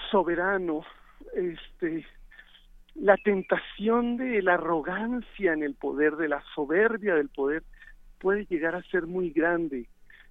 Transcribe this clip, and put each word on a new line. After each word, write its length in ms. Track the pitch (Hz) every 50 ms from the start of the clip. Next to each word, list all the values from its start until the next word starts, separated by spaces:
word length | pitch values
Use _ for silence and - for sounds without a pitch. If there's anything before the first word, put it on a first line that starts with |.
| - -
soberano, 760 | - 196 175 165 175 165 175 190 202 190 180 170 156 156 160 - - - - - - - - - 508
este, 720 | - 180 180 165 156 - - - - 180 165 160 165 143 - - - - - - - - - - - - - - - - - -
la 220 | - 233 196 196 190
tentación 1000 | - 208 202 190 185 - 196 - - - - - 202 220 226 240 240 240 240
de 260 | 240 262 262 240 208
la 120 | 185 185 175
arrogancia 1000 | 175 160 160 170 160 139 180 185 196 220 233 247 247 214 - - - 202 170
en 100 | 160 156
el 120 | 151 143 139
poder, 420 | - - 139 135 135 151 151 151
de 120 | 151 165 151
la 140 | 143 143 - - -
soberbia 600 | - 151 135 156 185 214 226 220 208 196 208 180
del 140 | 156 143 143
poder, 340 | - - 139 139 151 160 - - - - - - - - - - - -
puede 280 | - 185 196 208 208
llegar 280 | - 185 151 156 165 175
a 60 | 180 175
ser 220 | - - 185 165
muy 240 | 160 180 185 180 170
grande. 580 | 143 160 156 170 175 170 170 156 139 127 117 - - _ - - - - - -